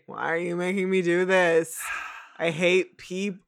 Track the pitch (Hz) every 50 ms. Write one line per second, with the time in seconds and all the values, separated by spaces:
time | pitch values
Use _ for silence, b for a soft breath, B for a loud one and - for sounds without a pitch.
0 | _ - - - 131 143 160 165 175 175 175 175 175 180 190 202 185 185 190 190
1 | 180 170 170 175 185 180 190 185 180 170 165 160 165 160 - - B B B B
2 | B B B B B B B - 160 170 160 156 185 175 180 185 175 - _ -
3 | - - 180 185 196 208 185 196 _